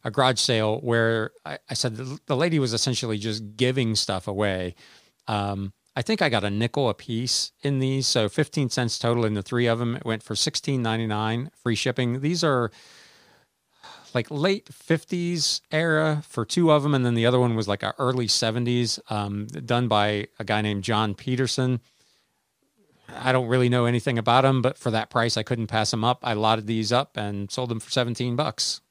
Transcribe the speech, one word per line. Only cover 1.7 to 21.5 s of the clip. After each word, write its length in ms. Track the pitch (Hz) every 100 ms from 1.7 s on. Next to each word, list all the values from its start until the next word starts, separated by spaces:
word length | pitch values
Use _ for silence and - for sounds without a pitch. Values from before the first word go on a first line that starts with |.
I 40 |
said 200 | 123 113 110
the, 220 | 131 147 -
the 80 |
lady 240 | 135 170 160
was 140 | 127
essentially 440 | 113 - 120 117 107
just 400 | 110 107 104 107
giving 380 | 127 131 117
stuff 320 | 107 - 95 -
away. 480 | 98 104 92 90 - - - _ _ -
Um, 440 | 107 101 98 98 _ _
I 80 | -
think 180 | 120 220
I 80 | 160
got 140 | 113
a 80 | 101
nickel 380 | 101 120 - 127
a 60 |
piece 580 | - - 113 127 - - _
in 160 | 143 135
these, 300 | 131 135 127
so 200 | 123 107
fifteen 400 | - 147 - 131
cents 300 | - 117 -
total 260 | 117 120
in 100 | 110
the 80 | 104
three 240 | 98 123 120
of 140 | 113
'em. 140 | 120
It 100 | 120
went 200 | 120 110
for 100 | -
sixteen 480 | 107 - - - 135
ninety-nine, 720 | 113 113 113 104 110 113 135 _
free 140 | 120 110
shipping. 440 | 131 127 120 127
These 220 | 143 170
are, 280 | 165 127 113 - - - - - _ _ _ _ _ _ - - -
like, 120 | 127 113
late 380 | 147 180 202 -
fifties 880 | - - 165 - 180 175 175 147 - _
era 520 | 156 165 156 156 151 -
for 160 | -
two 260 | 110 180 165
of 120 | 151
'em, 100 | 147
and 120 | 143 123
then 80 |
the 100 | 117
other 140 | 117 127
one 160 | 123
was, 120 | 113 101
like, 140 | 101
a 120 | - -
early 300 | 131 127 113
seventies, 720 | - 113 117 120 123 117 - -
um, 380 | 107 104 101 107
done 420 | - 117 120 123
by 380 | 107 104 104 107 -
a 60 |
guy 160 | 110 107
named 240 | 107 101
John 300 | 98 107 110
Peterson. 680 | 98 - 127 127